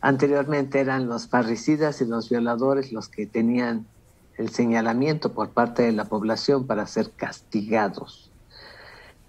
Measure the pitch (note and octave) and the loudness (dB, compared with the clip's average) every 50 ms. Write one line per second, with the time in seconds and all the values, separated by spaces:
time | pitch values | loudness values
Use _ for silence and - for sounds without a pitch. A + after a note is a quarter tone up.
0 | - C#3 C#3 C3 C#3+ C#3+ C#3+ C#3+ C#3 C3+ D3+ C#3+ C3+ C3 - C3+ C3+ C3 C3 C3 | 4 2 2 4 4 4 4 2 2 2 0 0 0 0 2 0 2 2 0 0
1 | C3 A#2+ A#2 A#2 A#2 - - B2 A#2+ A2+ A#2 A2 - - D#3 D3 D#3 D3+ C#3 - | -2 -2 -4 -4 -6 0 2 2 2 2 0 -2 2 0 2 2 2 0 0 0
2 | C3+ A2+ A2+ A#2 A2+ - B2 A#2+ A#2+ A#2+ A#2+ A#2 B2+ C3+ C#3 C#3 C3+ C3 B2 A2 | -2 -2 -2 -4 -2 0 0 0 0 0 0 0 2 2 2 2 0 -4 -6 -10
3 | G#2 - - - G#2+ G2+ - A#2 A2+ A#2 A#2+ B2 B2 A#2+ A#2 A2+ A2 - _ _ | -10 -12 -8 -8 -8 -4 -2 0 2 2 2 2 0 0 -4 -4 -6 -10 _ _
4 | _ _ _ _ _ _ _ - A2+ G#2+ - - A#2+ A#2 A#2 A#2 A2+ A#2 A2+ A#2+ | _ _ _ _ _ _ _ -6 -6 -6 0 0 2 2 2 2 2 0 0 0
5 | C3+ D3+ D#3 D#3 - A#2+ - - G#2+ G#2+ - - A#2+ A#2 A#2+ - B2 A#2 A2+ G#2+ | 0 0 0 0 -2 -4 -2 -2 -6 -2 0 0 0 0 2 0 2 2 2 0
6 | G#2+ G#2 - G#2+ G2+ A2 A2+ A2 - - C#3+ C#3 B2+ C3 A2+ G2+ G#2 - - A2+ | -2 -2 -4 -2 -2 -2 -2 -2 2 2 2 2 2 -2 -2 -4 -4 -4 -2 -4
7 | G#2+ - - - - - - - - _ - A2 G2+ G#2+ A2 A2+ G#2 G2 F2+ - | -4 -4 -4 -10 -10 -10 -10 -12 -18 _ -4 -4 -2 0 0 0 0 0 -2 -6
8 | - - - - - _ _ - - _ - - - - - - - - - - | -14 -16 -18 -20 -20 _ _ -20 -20 _ -20 -20 -20 -20 -20 -20 -20 -20 -20 -20
9 | - - - _ - | -20 -20 -20 _ -20